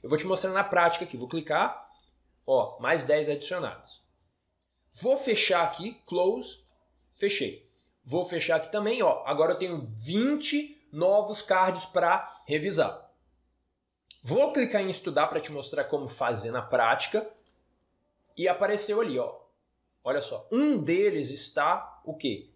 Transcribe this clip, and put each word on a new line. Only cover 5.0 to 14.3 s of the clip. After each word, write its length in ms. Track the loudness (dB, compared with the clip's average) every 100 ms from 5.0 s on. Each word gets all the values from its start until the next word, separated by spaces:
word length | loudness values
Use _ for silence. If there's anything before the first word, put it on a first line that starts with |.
| 0 0
fechar 480 | 2 2 4 4
aqui, 380 | 2 -2 -10 -12 -6
close, 560 | 0 2 0 -6 -14 _ _ _ _ _ _
fechei. 540 | 0 0 -2 -8 _ _ _ _
Vou 200 | -4 -2
fechar 320 | -2 -2 2 0
aqui 160 | 0
também, 320 | -2 -2 2
ó, 200 | 2 2
agora 300 | 0 2 2
eu 60 | 2
tenho 280 | -4 -6 -8 -12
vinte 880 | -4 0 2 0 0 -2 -4 -16 _
novos 520 | 0 4 4 2 -8
cards 420 | 0 2 4 0 -4
pra 560 | 0 2 2 -2 -16 -4
revisar. 600 | -2 0 0 0 -2 -18 _ _ _ _ _ _ _ _ _ _ -14
Vou 280 | -2